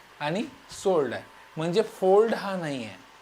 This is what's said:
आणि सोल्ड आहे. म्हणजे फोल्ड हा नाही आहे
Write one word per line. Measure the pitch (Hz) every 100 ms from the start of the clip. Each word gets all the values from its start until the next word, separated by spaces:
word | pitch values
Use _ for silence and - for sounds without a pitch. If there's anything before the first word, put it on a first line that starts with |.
| - -
आणि | 147 180 294 - - -
सोल्ड | 202 175 131
आहे. | 101 - - - -
म्हणजे | 165 175
फोल्ड | 220 - 185 196 226 214
हा | 196 190
नाही | 160 135
आहे | 110 92 - -